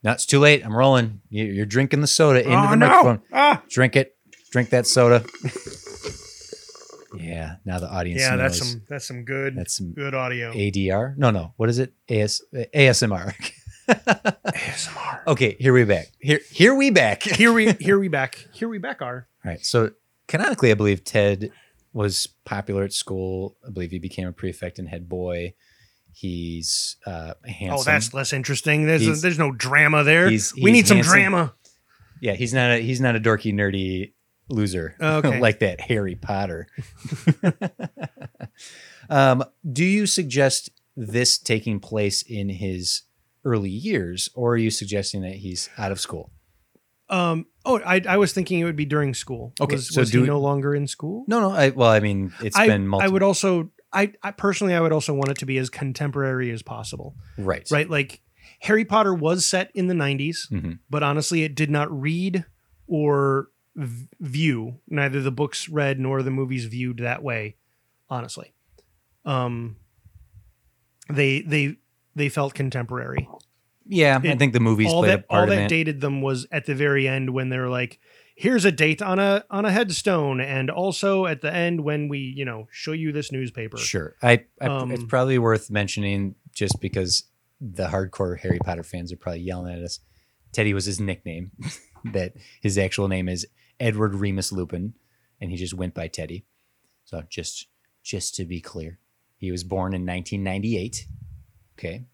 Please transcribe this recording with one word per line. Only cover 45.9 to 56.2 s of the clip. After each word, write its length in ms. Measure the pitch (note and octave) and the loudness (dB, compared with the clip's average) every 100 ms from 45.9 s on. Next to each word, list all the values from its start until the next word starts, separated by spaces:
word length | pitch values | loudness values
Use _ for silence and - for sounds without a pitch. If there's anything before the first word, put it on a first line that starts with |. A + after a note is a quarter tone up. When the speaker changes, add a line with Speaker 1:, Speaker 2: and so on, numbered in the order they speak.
Speaker 1:
of 80 | G2 | -6
school? 300 | - E2 - _ _ _ _ _ _ _ _ | -8 -10 -14 _ _ _ _ _ _ _ _
Speaker 2:
Um, 360 | F#3 E3+ E3 E3 _ B3 | -2 0 -2 -6 _ -2
oh, 140 | A#3 | -2
I, 160 | F3 F#3 F#3 | 2 0 2
I 80 | G3 | 2
was 160 | G3 | 2
thinking 280 | F#3+ F3 F3+ | 0 -2 0
it 40 | |
would 120 | E3+ D3+ | 0 -2
be 100 | D3 | -2
during 260 | D3+ C#3 | 0 0
school. 400 | B2+ - A#2+ A#2+ - | -4 -8 -10 -10 -4
Speaker 1:
Okay, 160 | C#3+ C#3+ | -2 -2
Speaker 2:
Was, 160 | A#2+ | 0
Speaker 1:
so 80 | C#3 | 0
Speaker 2:
was 100 | A2+ | 4
Speaker 1:
do 80 | B2 | 4
Speaker 2:
he 40 | |
Speaker 1:
we 60 | B2+ | 4
Speaker 2:
no 120 | C#3+ | 2
longer 340 | C#3 C#3+ C#3+ | 2 0 0
in 120 | C#3+ C#3+ | -2 -4
school? 380 | - D3+ G#3+ C4 | -8 -8 -8 -2
Speaker 1:
No, 120 | A#3 | 0
no. 100 | G3 | 2
I, 180 | F#3+ C#3 | 4 2
well, 200 | C3+ A#2 | 6 6
I 100 | A2 | 6
mean, 320 | G#2 G2 F#2+ - | 4 0 -4 -6
it's 140 | A2 G3 | 0 4
Speaker 2:
I, 100 | A3 | 6
Speaker 1:
been 220 | G#2 G2 | 4 2
multiple 220 | G2 G3 | 2 2
Speaker 2:
I 20 | |
would 100 | F#3+ | 4
also, 480 | G3 F#3 F#3+ F3+ E3 _ _ | 2 2 0 0 -2 _ _
I, 200 | G3 G3+ - | -2 -2 -2
I 80 | G3 | -12
personally, 440 | - G3+ F#3+ G3 | -2 -2 0 0
I 60 | F3 | 2
would 120 | E3 | 2
also 200 | D#3 D3 | 0 0
want 180 | C#3 C3+ | -2 -2
it 80 | C3+ | -4
to 80 | C3+ | -4
be 120 | C3 | -4
as 100 | B2+ | -4
contemporary 840 | - C#3 B2 D3 C#3+ | -6 -8 -4 -4 -2